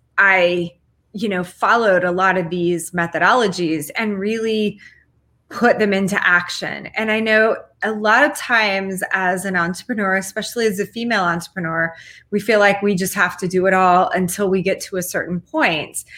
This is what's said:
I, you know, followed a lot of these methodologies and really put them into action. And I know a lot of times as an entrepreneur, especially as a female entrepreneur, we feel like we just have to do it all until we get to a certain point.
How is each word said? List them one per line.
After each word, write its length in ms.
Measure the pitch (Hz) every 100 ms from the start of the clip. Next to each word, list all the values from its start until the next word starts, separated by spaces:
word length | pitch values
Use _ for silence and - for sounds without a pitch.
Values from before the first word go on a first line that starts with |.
| _ -
I, 540 | 196 190 175 175 170 _ _ _ _
you 160 | 202 208
know, 140 | 185
followed 600 | 175 - 202 233 220 180
a 80 | 180
lot 260 | 180 190 185
of 120 | 165
these 420 | 180 170 170 -
methodologies 1000 | 175 170 160 175 254 208 180 170 160 147 -
and 240 | 220 196
really 600 | 202 226 226 220 208 202 - _ _ _ _ _ _
put 300 | - 240 -
them 140 | 214
into 220 | 196 190 202 -
action. 640 | 175 - - 175 - - -
And 160 | 220
I 80 | 214
know 380 | 220 220 220 - - -
a 100 | 208
lot 320 | 214 208 233
of 140 | 294 294
times 640 | - 233 208 196 196 190 -
as 340 | 190 185 185 196
an 100 | 185
entrepreneur, 600 | 170 185 - 220 196 190
especially 520 | 190 220 208 240 220
as 120 | 190
a 60 | 202
female 380 | 226 233 214
entrepreneur, 720 | 175 170 - 185 165 165 165 - - - -
we 100 | 208
feel 200 | 202 214
like 220 | 202 202
we 120 | 202
just 220 | 185 185 202
have 220 | 180 -
to 100 | 185
do 180 | 185 190
it 80 |
all 360 | 185 185 180 185
until 400 | 185 180 202 196
we 120 | 190
get 180 | 180 -
to 160 | - 185
a 40 |
certain 400 | 175 170 - 175
point. 600 | - 320 240 156 - - -